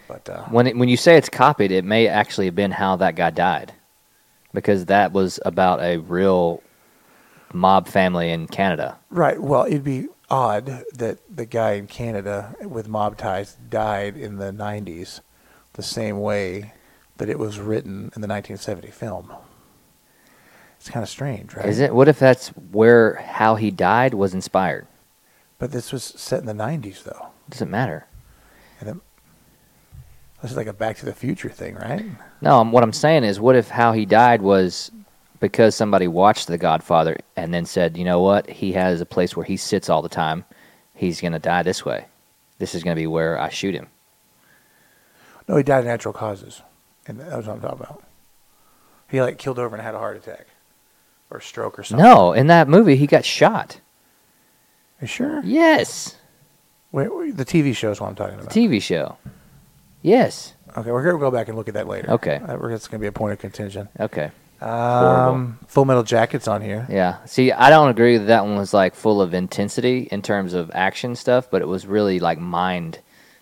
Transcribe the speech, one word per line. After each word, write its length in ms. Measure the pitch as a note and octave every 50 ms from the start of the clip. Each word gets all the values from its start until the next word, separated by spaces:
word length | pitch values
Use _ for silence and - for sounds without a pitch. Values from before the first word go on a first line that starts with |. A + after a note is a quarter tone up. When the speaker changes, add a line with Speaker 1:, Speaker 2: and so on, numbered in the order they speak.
| _
Speaker 1:
But, 220 | _ - - _ -
uh, 160 | F2+ E2+ -
Speaker 2:
When 220 | - A2 A#2 A#2+
it, 100 | B2+ A2+
when 120 | A#2+ B2 B2
you 80 | B2 A#2+
say 180 | - F3 E3+
it's 140 | D#3 B2+ F#2+
copied, 400 | - - B2+ C#3 D3 - G#2 G2 F#2
it 120 | F#2 F2+
may 220 | F#2+ G#2+ A2+ A2+ G#2
actually 360 | - G#2+ G#2 - - - G2
have 80 | F#2 F2
been 160 | F2+ G2+ G2
how 260 | F2+ - G2+ G2 F#2+
that 200 | F2 F#2+ F2+ D#2+
guy 140 | F2 F2 E2
died, 420 | D#2+ E2+ F2 F#2 E2+ D2 - - - _ _ _ _ _ _ _ _ _ _ _ _ _ _ _ -
because 320 | G2+ - - G2+ F#2+ F2+
that 260 | E2 F#2+ G2+ G2+ F2 F2
was 280 | G2 F#2+ F2+ - - -
about 360 | F#2+ E2+ F2 F#2 F#2 F2+ C#2 D2+
a 140 | F2 F2
real 640 | E2+ D#2+ G2 F2 F2 F#2+ G2 F#2+ F2+ F2 E2+ E2+ - - _ _ _ _ _ _ _ _ _ _ _ _ _ _ _ _ _ -
mob 360 | F2 F2+ F#2 F#2+ F#2+ F2+ -
family 420 | - G2+ F#2 F#2 F2+ F2 E2+ E2+
in 160 | E2 E2+ D#2+
Canada. 520 | D#2 - - G2 G2 F2 D2+ D2+ B1+ - - _ _
Speaker 1:
Right. 300 | - E3+ E3 C#3 - -
Well, 240 | A#3 C#3 D3 B2 -
it'd 180 | B3+ F3+ D3 C3+
be 240 | C#3+ C3+ C3 G3 D#4+ - _ _ _
odd 560 | - C3+ B2+ A2+ G#2 G#2 A#2+ C3+ C3 B2 - - -
that 240 | - A#2 A2 F#2+ - _ _ G#3
the 120 | D3+ A#2
guy 260 | A2 - A2+ A2+ A2 G#2
in 140 | G2+ G2+
Canada 680 | G#2 - - A#2+ A#2 A2 G2+ G2 G2+ G2+ G2+ G2+ G#2 B2+ -
with 260 | - G3+ D3 A2+ G#2+ G#2+
mob 280 | A2 G#2+ G#2 G#2 G#2+
ties 400 | - A#2+ A2 F#2 F#2+ G2+ - - _ A#2+ A#2
died 460 | A2+ A2 G#2+ G#2+ G#2 G2 G2+ G#2 G2+
in 200 | D3+ C3 G#2 G#2
the 160 | G2 G2 G2 F#2+
nineties 680 | G#2+ G#2 G#2 G#2 G#2 G#2 F#2 D#2+ E2 F#2 - - - _ _ _ _ _ _ _ _ _ _ _
the 80 | - G2+
same 380 | - - A#2 A2+ G#2+ G#2 G2+
way 520 | G#2 G#2 G#2 G#2 G2 F#2 F2+ G2+ G#2 G#2+ _ _ _ _ _ _ _ _ _
that 120 | _ - G#2
it 100 | - -
was 200 | A#2 G#2+ G#2 G#2
written 540 | G2+ G#2+ A2 - - - G2 G2 G#2 - -
in 60 | A#2
the 80 | G#2 G2+
nineteen 280 | G#2 G#2 G2+ - G#2 F#2+
seventy 320 | - - G#2 F2+ - -
film. 420 | - - - A2+ F#2+ F2+ F2 G#2+ - - - _ _ _ _ _ _ _ _ _ _ _ _ _ _ _ _ _ _ _ _ _ _ _ _ _ _ _
It's 120 | _ -
kinda 160 | - A#2+ G#2+
strange, 480 | F#2+ - - C3+ C#3+ B2 G2 - - -
right? 120 | - -
Speaker 2:
Is 140 | G#2 G#2+ A2
it? 140 | C#3 - A2
What 140 | A#2+ C3+ D3
if 100 | C#3+ -
that's 300 | C3+ C3 B2+ - - - - - - -
where 440 | - G#2 A2 A#2 A#2+ A#2 A2+ A2 -
how 400 | - - - - - A2 A2 A2
he 160 | A2 G#2+ G#2
died 420 | G2 E2+ F#2 F2 G#2 A#2 B2+ C3+ A#2
was 200 | G2+ G2 F#2+ F2+
inspired? 520 | F#2 F2+ - - F#2+ F#2+ F2 C#2 G#1 - - _ _ _ _ _ _ _ _ _ _ _ _ _ _
Speaker 1:
But 140 | - B2 C#3
this 200 | B2 A#2 - -
was 120 | C3 -
set 360 | - - - - - C3 -
in 60 | D#3
the 60 | A#2 G#2+
nineties, 480 | G#2 G#2+ A#2 D#3+ D#3+ G#2+ G2+ G2 - -
though. 240 | - - - - - _ _ _ -
Speaker 2:
Doesn't 220 | - - - -
matter. 360 | F2+ A2 C3 A2 D2+ D#2+ - _ _ - _ _ _ _ _ _ _ _ _ _ _ _
Speaker 1:
And 80 | - G#2
then, 120 | A2+ F3+ _ _ _ _ _ _ _ _ _ _ _ _ _ _ _ _ _ _ _ - - - - - - - _ _ -
this 80 | A#2+
is 60 | B2+
like 100 | C3+ A2+
a 60 | G#2+ G2+
Back 220 | G2+ A2 A2+ G#2+ -
to 80 | -
the 80 | A2 G#2+
Future 340 | - - B2+ - - - -
thing, 280 | - - - - -
right? 280 | F2+ F#2+ A2 C3 G3 A3 A3 D3 - - - _ _ -
Speaker 2:
No, 180 | D3+ C#3+ B2
I'm, 100 | A2+ A#2 A2+
what 100 | B2 A#2
I'm 100 | A2+ G#2+
saying 320 | - - D3+ E3 D#3 B2
is, 160 | G#2 G2 G2
what 160 | G#2+ B2+ C3
if 140 | B2+ G#2+ -
how 220 | - B2 A#2+ A#2 A2+
he 120 | A2 G#2+
died 380 | F#2+ G2+ G#2+ A#2+ B2 A#2+ A2+ G2
was 480 | G2 G2 F#2+ F#2 F2+ - - - - - - - _ _ _ _ _ _ _
because 340 | - G#2 - - A#2 A2 G2+
somebody 320 | - A2+ G#2 G2+ F#2+ F#2 F2+
watched 400 | E2 F2 F#2+ G#2 A2 - - -
The 100 | E2+ E2+
Godfather 580 | E2+ E2+ D#2+ E2 - - F2 E2 D#2+ D#2+ D#2 - - _ _
and 180 | - F2 E2 F2
then 100 | F2 E2+
said, 320 | D#2+ - F#2 F2 E2+ D#2+
"You 80 | E2+ F2+
know 160 | F2+ F2+ F2
what? 300 | F2+ G2 G2+ G#2 - -
He 220 | - - - G2 F2+
has 280 | F#2 F2+ F#2 F2+ E2
a 60 | E2+
place 280 | - - - F2+ F2+ -
where 80 | E2 E2
he 100 | - G2
sits 320 | F#2+ - - - G2 - -
all 140 | F2 D#2+ D#2
the 60 | E2+
time. 340 | - - E2 D#2 D#2 E2+ F#2+ _ _ _ _ _ _ _ _ _ _
He's 260 | - - F2+ E2 -
gonna 180 | - F2 E2 D#2+
die 240 | - D#2+ E2+ F2+ E2+
this 220 | F2+ F#2 - -
way. 200 | D2 B1 G1+ - _ _ _ _ _ _ _ _ _ _ _
This 160 | - - -
is 80 | F2 E2
gonna 120 | F2 E2+
be 100 | D#2+ D#2+
where 340 | D#2+ D#2+ E2 E2 E2 E2 A1+
I 80 | - D#2+
shoot 260 | - - - G2 F#2
him." 120 | - - - _ _ _ _ _ _ _ _ _ _ _ _ _ _ _ _ _ _ _ _ _ _ _ _ _ _ _ _ _ - _ -
Speaker 1:
No, 80 | D3
he 60 | D3+ C3+
died 160 | C#3 C#3 C3
of 40 | A#2+
natural 260 | A#2+ A#2 A#2 - G#2+ G#2+
causes. 460 | - A2+ G#2+ G2+ G2 - - - - _ _ _ _ _ _ _ _ _
And 140 | - A2 A2
that 160 | C#3 F3 D3+
was 100 | A#2+ A2+
what 80 | G#2+ G#2
I'm 40 | A2+
talking 200 | - - C3 -
about. 220 | - - D3+ - - _ _ _ _ _ _ _ _ _ _ _ _ _ _ _ _ _ _ _ _ _
He, 100 | - C3+
like, 160 | B2+ B2 - -
killed 200 | - C#3 C3 A#2+
over 180 | A#2+ A#2+ A2
and 80 | G#2+ A2
had 100 | A2+ G#2+
a 40 | G2+
heart 180 | A2 G#2+ G#2
attack 300 | G2+ - - - - - _ _ _ _ _ _ _ _ _ _ _ _ _ _ _ _ _
or 80 | - -
stroke 380 | - - - A#2 A2 G#2 - -
or 40 | G2+
something. 200 | - G#2+ B2 F3
Speaker 2:
No, 280 | A#3+ B3 C#3+ F#2+ F2 D#2+
in 140 | G#2+ C3
that 200 | D3+ E3+ E3+ D#3+
movie, 300 | C3+ D3+ F#3+ A#3 G3 C#3
he 100 | C3 D3
got 200 | C#3+ - B2 -
shot. 520 | - - - C#3+ F3 A3+ E3+ G2+ - - - _ _ _ _ _ _ _ _ _ _ _ _ _ _ _ _ _ _ _ _ _ _ _ _ -
Speaker 1:
You 40 |
sure? 360 | A#2 - - B3 C#4+ D#4 D4+ C4+
Speaker 2:
Yes. 720 | F3 A#3 D#4 E4+ D#4+ D#4 - - - - - - - - - _ _ _ _ _ _ _ _ _ _ _ _ _ _ -
Speaker 1:
Wait, 220 | C#3+ C#3 G#3+ G4+
wait, 220 | - F4 D#4 B3
the 80 | E3 C3
T 160 | - - E3+
V 140 | D3 C#3 A#2
show 160 | - - A2
is 100 | G#2 G2
what 80 | G#2 G2
I'm 60 | F#2+
talking 220 | - G#2 G2 F#2+
Speaker 2:
The 60 | G2+ -
Speaker 1:
about. 100 | A#2+ -
Speaker 2:
T 120 | A3 A#3+ A3
V 120 | C#3 G2+
show. 380 | - - F#2 E2 C#2+ - - - _ - - - _ _ _ - _ _ _ _ _ _ _ _
Yes. 540 | - D#3 G#3 C4 A3 G#2 - - - - - _ _ - -
Speaker 1:
Okay, 140 | - A2 A#2
we're 140 | A#2+ B2 C3+
gonna 140 | F3 F3+ D#3+
go 120 | C#3+ C3+
back 180 | B2 A#2+ A2 G#2+
and 80 | A2 A2
look 100 | G#2+ A2+
at 60 | G#2
that 120 | G#2 A2 -
later. 240 | G2+ F#2+ - - A2
Speaker 2:
Okay. 240 | A#2+ - - D2
Speaker 1:
Uh, 200 | - - - B2
we're, 140 | - - A#2
that's 180 | A2+ A2 - -
gonna 120 | - A2
be 60 | G#2+
a 60 | G#2 G2+
point 200 | - A2 G#2 G#2
of 40 | G2+
contention. 500 | - G2+ - - G#2+ G2+ F#2+ G2 G2+ G2+ _ -
Speaker 2:
Okay. 300 | A2 G#2+ - - D2+ D2+ - _ _ _ _ _ -
Speaker 1:
Um, 80 | A2
Speaker 2:
Horrible. 840 | A#2 A#2 A#2+ A#2+ B2 B2 B2 B2+ B2+ B2+ B2+ B2+ B2+ C3 B2+ B2 A2+ A#2+ -
Speaker 1:
Full 180 | - - C#3+ C#3
Metal 180 | C3+ C3 B2 A#2
Jacket's 440 | - A#2+ A2+ A2+ A2+ - C3 - -
on 140 | G#2 G#2 G#2
here. 240 | G#2 G2 G#2+ B2 B2+
Speaker 2:
Yeah. 340 | - G2 F#2 F2+ F2+ - -
See, 260 | - - - B2+ B2+ A2
I 160 | - B2 C3+
don't 220 | D#3 D#3+ D3+ C#3
agree 260 | A#2+ G#2+ A#2 A#2+ A#2+
that 80 | A2+ G#2
that 180 | G2+ A2+ A2+ G2
one 120 | G#2 G#2
was, 160 | G2+ G2+ F#2 -
like, 220 | G2+ F#2+ F#2 -
full 260 | - - A2 G#2+ G2+
of 140 | G2 F2 E2
intensity 760 | F2+ F#2 F2+ - - G2+ G2 - - A#2+ B2 B2+ B2+ A#2+ -
in 120 | - G2+ G2
terms 320 | - G#2+ G2+ F#2+ F2+ F2
of 160 | F2+ E2+ D#2+ -
action 440 | - F#2 F#2+ F#2+ - - B2 A#2+
stuff, 340 | - - - B2 B2+ B2+ -
but 100 | - F#2+
it 80 | E2 D2+
was 180 | F#2 F#2 F#2
really, 320 | G2 G2 G#2+ G#2 G2+ F#2+ F2+
like, 200 | E2+ E2+ E2+ D#2+
mind 600 | E2+ F2+ F2 E2+ F2+ F#2 F#2 F2 E2+ E2 E2 - - _ _ _ _ _ _ _